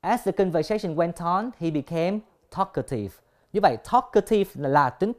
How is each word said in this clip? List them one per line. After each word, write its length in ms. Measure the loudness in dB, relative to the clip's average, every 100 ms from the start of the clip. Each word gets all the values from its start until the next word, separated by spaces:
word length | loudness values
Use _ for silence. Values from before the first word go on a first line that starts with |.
As 240 | 0 0 0
the 60 |
conversation 640 | 0 2 2 0 -2 -2 0
went 300 | -2 -2 -2
on, 240 | -2 -2 -6
he 140 | -4
became 480 | -4 -4 -2 -2 -2 -8 _ _ -6
talkative. 600 | -4 -4 -4 -6 -6 -12 _ _ _
Như 80 | 2
vậy, 160 | 2 2 0
talkative 600 | -2 2 0 2 0 0
là, 160 | -4 2
là 200 | 4 2
tính 240 | 0 -4